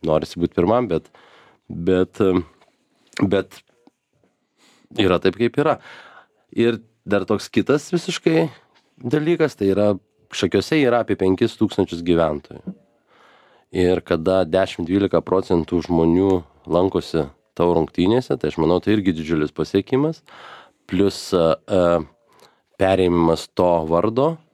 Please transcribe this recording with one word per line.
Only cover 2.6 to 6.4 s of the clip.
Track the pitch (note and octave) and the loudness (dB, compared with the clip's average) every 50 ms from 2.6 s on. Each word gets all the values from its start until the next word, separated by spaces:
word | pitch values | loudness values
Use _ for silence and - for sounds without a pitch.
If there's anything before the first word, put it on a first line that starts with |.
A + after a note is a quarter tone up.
| _ _ _ _ _ _ _ _ _ _ _ - - | _ _ _ _ _ _ _ _ _ _ _ -2 0
bet | G2 G2 G2 F#2 - - - _ _ _ _ _ _ _ _ _ _ _ _ _ _ _ _ _ _ _ _ _ _ _ _ _ _ - - | 0 0 0 -2 -4 -12 -20 _ _ _ _ _ _ _ _ _ _ _ _ _ _ _ _ _ _ _ _ _ _ _ _ _ _ -4 -2
yra | G#2 F#2+ F#2 F2 - | 0 2 2 2 2
taip, | F#2+ F2 - | 0 0 0
kaip | A#2+ A#2 - - | -2 -2 0 0
yra. | D3 D#3 C#3 - - - - - - - - - - _ _ _ | 0 0 0 -2 -4 -20 -20 -20 -20 -20 -20 -20 -20 _ _ _